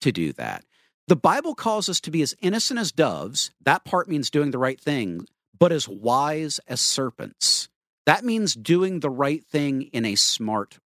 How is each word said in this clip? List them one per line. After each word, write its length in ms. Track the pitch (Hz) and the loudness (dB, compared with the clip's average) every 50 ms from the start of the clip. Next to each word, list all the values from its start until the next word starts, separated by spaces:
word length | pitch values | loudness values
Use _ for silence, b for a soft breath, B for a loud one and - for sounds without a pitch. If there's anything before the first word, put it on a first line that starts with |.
to 100 | - 143 | -2 0
do 200 | 98 87 82 73 64 | 0 0 -2 -2 -4
that? 300 | - 60 55 50 50 _ _ _ _ _ _ _ _ _ - | -6 -8 -8 -8 -10 _ _ _ _ _ _ _ _ _ 2
The 80 | 180 | 2
Bible 360 | 135 - 170 196 277 302 339 269 | 4 4 2 2 2 0 -4 -6
calls 360 | - - 226 214 214 180 - | -4 -2 -2 -2 -2 -2 -2
us 100 | 175 - | -4 -4
to 100 | - 170 | -4 -4
be 100 | 156 165 | -2 -2
as 120 | 147 131 - - | -2 -2 -2 -2
innocent 400 | - 180 202 226 - - 269 233 | -2 0 0 0 -2 -2 -2 -2
as 140 | 214 170 - | -4 -2 0
doves. 580 | - - 123 87 73 73 104 135 - - - _ _ | 2 0 2 0 -4 -8 -6 -4 -4 -4 -4 _ _
That 220 | - 131 156 185 - | 0 2 2 2 0
part 240 | - - 180 175 | -2 -2 -2 0
means 220 | 190 165 147 127 - | 0 -2 -4 -2 0
doing 220 | - 147 147 143 | 0 0 0 0
the 60 | 131 | 0
right 220 | 123 131 131 135 - | -2 -2 -2 -2 -4
thing, 480 | - 151 147 131 110 92 85 85 - - _ _ _ _ _ - | -4 -2 -2 -2 -2 -4 -4 -8 -10 -14 _ _ _ _ _ 4
but 140 | 170 175 - | 4 4 4
as 140 | - - | 2 -4
wise 720 | - 98 98 107 117 120 135 143 151 156 156 160 147 - - - | -6 -8 -4 0 2 2 2 2 0 -2 -4 -6 -6 -8 -8 -8
as 140 | - 127 - | -6 -4 -2
serpents. 880 | - - - 139 135 123 - - - - - - - - - - - - _ _ _ _ _ _ - | -2 0 0 -2 -2 -4 -6 -8 -14 -14 -8 -2 0 2 2 0 -2 -6 _ _ _ _ _ _ 4
That 180 | 147 156 - 240 | 4 4 4 2
means 320 | 247 226 226 208 175 - | -2 0 0 0 -2 -2
doing 460 | 113 107 - 170 180 185 190 185 165 | -2 0 2 2 4 2 0 -2 -2
the 80 | 143 143 | -4 -4
right 340 | 131 123 139 143 151 156 - | -2 0 0 0 -2 -4 -6
thing 400 | _ - 147 147 143 135 131 139 | _ -2 -2 0 0 0 -2 -4
in 220 | - - 123 113 | -4 -4 -2 -2
a 100 | 107 101 | 0 2
smart 640 | - - - - - 113 107 110 104 101 - - - _ | 2 2 2 0 -2 -2 -2 -2 -4 -4 -6 -12 -20 _